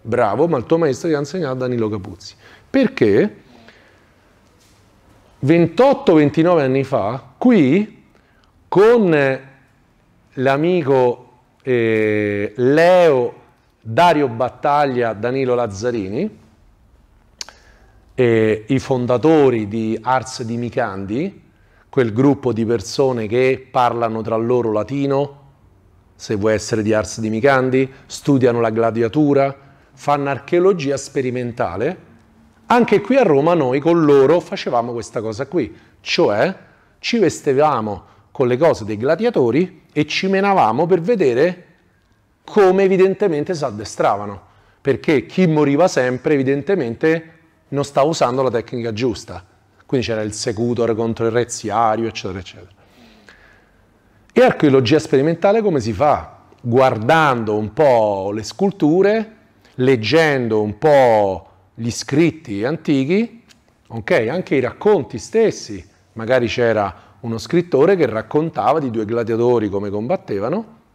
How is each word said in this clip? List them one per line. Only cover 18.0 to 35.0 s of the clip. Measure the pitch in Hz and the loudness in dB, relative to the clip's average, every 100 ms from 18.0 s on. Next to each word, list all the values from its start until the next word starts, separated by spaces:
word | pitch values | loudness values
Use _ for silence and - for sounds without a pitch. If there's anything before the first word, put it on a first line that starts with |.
| _ - | _ 0
eh, | 123 113 110 107 110 | 2 4 2 -2 -2
i | 135 | -4
fondatori | - 131 120 123 156 160 139 120 104 | -2 -4 0 0 4 4 4 2 -4
di | 113 110 110 | -6 -4 -6
Ars | 123 131 117 - | -2 -4 -4 -12
Dimicandi, | 113 117 120 127 113 95 98 113 190 - _ _ _ _ _ | -8 -8 -6 -4 -4 -6 -6 -6 -6 -10 _ _ _ _ _
quel | - 117 | -2 0
gruppo | 107 139 139 127 | 2 2 2 -2
di | 113 113 | -2 -2
persone | 117 - - 135 123 107 | -2 -4 -2 -2 -2 -2
che | 120 131 127 - | 0 0 -2 -4
parlano | 131 120 117 117 110 | 0 0 0 -4 -4
tra | 110 113 | -4 -4
loro | 117 123 113 | 0 0 0
latino, | 107 107 139 139 139 143 - - _ _ _ _ _ _ _ | -2 -4 -4 -2 -2 -2 -8 -20 _ _ _ _ _ _ _
se | - 107 | -6 -2
vuoi | 107 | 0
essere | 107 - 113 | 0 -2 -2
di | 107 | 0
Ars | 107 104 - | 0 -2 -6
Dimicandi, | 110 110 139 135 131 131 131 - _ | -4 0 2 2 2 0 -2 -8 _
studiano | - - 139 123 117 | -8 0 2 2 2
la | 113 | 0
gladiatura, | 110 113 113 117 151 147 139 139 135 - _ _ - | 0 0 0 -2 0 2 2 0 -4 -20 _ _ -10
fanno | - 143 139 | -2 -2 -2
archeologia | 135 - 175 185 185 139 139 | -6 -2 2 2 0 -4 -6
sperimentale. | - 147 127 123 120 120 104 90 131 - - - _ _ _ _ _ | -6 -6 -4 -4 -8 -6 -6 -4 -6 -6 -18 -20 _ _ _ _ _
Anche | 240 226 202 | 0 2 0
qui | - 269 | 2 2
a | |
Roma | 220 139 160 | 4 2 2
noi | 170 131 135 | 2 0 0
con | 147 170 151 | 0 2 4
loro | 139 135 170 | 6 6 2
facevamo | 165 202 202 123 117 | -2 -10 -4 -2 -2
questa | 120 | -8